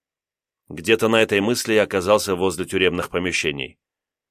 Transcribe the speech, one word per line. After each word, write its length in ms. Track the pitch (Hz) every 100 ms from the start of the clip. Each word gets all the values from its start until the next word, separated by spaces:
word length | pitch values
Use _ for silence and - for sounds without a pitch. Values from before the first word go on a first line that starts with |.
| _ _ _ _ _ _ -
Где-то 400 | 78 85 113 113
на 120 | 113
этой 200 | 110 104
мысли 340 | 101 120 -
я 80 | 107
оказался 540 | 98 98 90 104 101 90
возле 280 | 95 85
тюремных 460 | 90 95 90 87 85
помещений. 680 | 90 90 80 80 71 64 - _ _ _ _ _